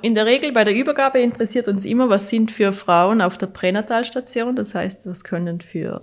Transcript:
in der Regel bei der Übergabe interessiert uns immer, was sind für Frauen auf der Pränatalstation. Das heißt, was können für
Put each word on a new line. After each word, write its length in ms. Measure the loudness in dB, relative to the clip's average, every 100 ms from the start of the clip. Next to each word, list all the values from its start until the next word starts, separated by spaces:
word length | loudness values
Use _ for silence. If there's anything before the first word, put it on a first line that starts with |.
in 140 | 0
der 100 | 2
Regel 280 | 4 2 2
bei 120 | 2
der 100 | 2
Übergabe 460 | 2 0 0 2 2
interessiert 480 | 2 0 -2 -2 -2
uns 160 | -2
immer, 240 | 0 2 4
was 220 | 2 2
sind 200 | 0 0
für 220 | 2 0
Frauen 480 | 0 2 4 4 4
auf 160 | 2 -2
der 120 | -8
Pränatalstation. 1080 | -4 -2 0 -2 -2 -2 -6 -6 -4 -2 -2
Das 180 | -4
heißt, 320 | -4 -6 -6 -10
was 180 | -12
können 360 | -6 -4 -4 -6
für 400 | -8 -8 -6 -8